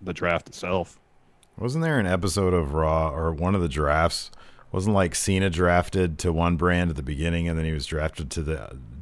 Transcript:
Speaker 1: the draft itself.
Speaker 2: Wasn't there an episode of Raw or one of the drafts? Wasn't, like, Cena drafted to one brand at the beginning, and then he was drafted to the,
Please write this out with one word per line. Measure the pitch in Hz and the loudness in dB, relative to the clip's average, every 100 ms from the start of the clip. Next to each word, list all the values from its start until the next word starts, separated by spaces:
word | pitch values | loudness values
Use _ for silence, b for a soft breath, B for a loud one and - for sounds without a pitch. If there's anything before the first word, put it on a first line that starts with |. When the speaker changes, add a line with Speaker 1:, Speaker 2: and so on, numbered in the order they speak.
Speaker 1:
the | 95 | -12
draft | 85 90 85 - | -4 -2 -2 -4
itself. | - 87 92 85 - _ _ _ _ _ - | -10 -4 -2 -4 -10 _ _ _ _ _ -8
Speaker 2:
Wasn't | 113 151 | -6 -2
there | 165 147 | 0 2
an | 95 | 2
episode | 92 95 95 92 | 0 0 2 2
of | 90 73 | 2 2
Raw | 76 78 80 80 | 0 2 2 0
or | 82 82 | -2 -4
one | 78 87 98 | -2 0 2
of | |
the | 85 | 0
drafts? | 69 73 78 82 - - - b b b | 0 2 2 2 0 -10 -16 b b b
Wasn't, | 95 98 | -4 2
like, | 104 90 - | 2 2 0
Cena | - 95 95 | 0 2 2
drafted | 82 87 87 87 98 90 78 | 2 4 4 2 2 0 0
to | 90 | -2
one | 82 85 85 | 2 2 2
brand | 87 87 87 | 2 2 2
at | 76 | -2
the | |
beginning, | 71 71 85 85 85 | -6 -4 -2 0 0
and | 80 | -2
then | 80 | -2
he | |
was | 78 67 | -2 -4
drafted | 78 78 - 73 | -2 -2 -4 -8
to | - | -6
the, | 73 78 52 65 58 64 | -4 -4 -8 -14 -16 -8